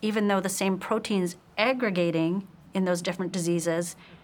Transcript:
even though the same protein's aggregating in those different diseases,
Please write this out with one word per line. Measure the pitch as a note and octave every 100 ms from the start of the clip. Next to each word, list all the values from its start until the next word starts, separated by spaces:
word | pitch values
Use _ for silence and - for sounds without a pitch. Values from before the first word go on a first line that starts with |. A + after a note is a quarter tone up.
even | G#3+ A3 G#3
though | G3
the | F#3+
same | F#3+ G3 F#3+
protein's | - A3 G#3 G3+ F3 - - -
aggregating | A3+ C4 A3+ F3+ E3+ D#3+ E3 F#3+ G3 - -
in | F#3+ F#3
those | F3
different | F3 F3+ F3+
diseases, | F3+ E3 E3+ E3+ E3 F3 - - -